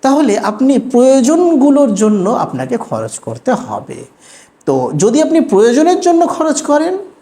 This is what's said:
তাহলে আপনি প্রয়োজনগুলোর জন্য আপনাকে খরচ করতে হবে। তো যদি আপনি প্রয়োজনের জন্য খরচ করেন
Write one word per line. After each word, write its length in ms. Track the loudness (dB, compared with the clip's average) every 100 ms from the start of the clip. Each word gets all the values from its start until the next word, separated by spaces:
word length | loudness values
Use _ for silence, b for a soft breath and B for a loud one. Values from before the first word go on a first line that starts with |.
তাহলে 380 | 0 0 0 0
আপনি 400 | -4 -2 0 0
প্রয়োজনগুলোর 1160 | 0 2 4 4 2 2 2 2 2 2 2 2
জন্য 340 | 0 0 0
আপনাকে 480 | -2 -4 -6 -6 -6
খরচ 420 | -6 -8 -8 -10
করতে 320 | -12 -8 -4
হবে। 520 | -4 -4 -10 -10 -18 -18 _ B B B _ -4
তো 260 | -2 -2 0
যদি 240 | 0 2
আপনি 200 | 2 0
প্রয়োজনের 580 | 2 2 4 4 2 2
জন্য 280 | 2 2 0
খরচ 340 | -2 -4 -4
করেন 360 | -2 -2 0 -6 -10 -18